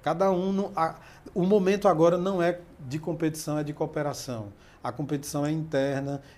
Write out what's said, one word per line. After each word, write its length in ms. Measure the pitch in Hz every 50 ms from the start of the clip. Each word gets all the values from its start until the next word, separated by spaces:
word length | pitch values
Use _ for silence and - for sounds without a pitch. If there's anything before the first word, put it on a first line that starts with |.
| -
Cada 280 | 147 170 170 196 190
um, 200 | 185 175 185 196 196
no, 180 | 190 202 - -
a, 220 | 165 160 165 - - - - - - - - -
o 140 | - 175
momento 400 | 185 214 208 185 185 208 196 208
agora 280 | 196 170 156 165 170 180
não 280 | 180 180 196 196 180 170
é 160 | 175 175 175 - - - - 147
de 120 | 123 139 160
competição, 580 | 156 180 160 156 160 160 156 160 - 151 147
é 60 | 151 147
de 100 | 147 147
cooperação. 760 | - 156 151 - 156 147 143 135 - - - 123 113 104 104 101 - - - - - -
A 80 | 123
competição 520 | 120 - 147 135 151 143 147 - - 143 143
é 40 | 151
interna 720 | 156 160 156 160 147 135 135 143 139 139 139 139 139 139 - - -